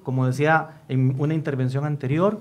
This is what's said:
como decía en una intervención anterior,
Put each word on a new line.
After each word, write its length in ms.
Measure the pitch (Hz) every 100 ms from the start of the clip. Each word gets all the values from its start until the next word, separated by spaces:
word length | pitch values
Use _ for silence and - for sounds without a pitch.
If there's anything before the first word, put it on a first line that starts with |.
como 220 | - 131 127
decía 560 | 127 147 160 156 - -
en 280 | 131 131 131
una 140 | 147
intervención 500 | 160 147 135 127 135
anterior, 560 | 147 147 127 147 190 214